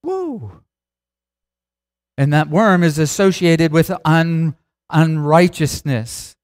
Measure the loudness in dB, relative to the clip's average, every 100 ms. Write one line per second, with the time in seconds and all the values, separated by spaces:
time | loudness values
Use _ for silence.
0 | -8 -8 -8 -10 -14 -18 _ _ _ _
1 | _ _ _ _ _ _ _ _ _ _
2 | _ -4 0 0 0 0 2 2 0 0
3 | -4 0 0 2 0 2 2 2 0 -2
4 | 2 2 2 -2 -4 -6 _ _ _ 0
5 | 0 0 2 4 4 0 -4 -4 -6 -6
6 | -6 -14 -18 _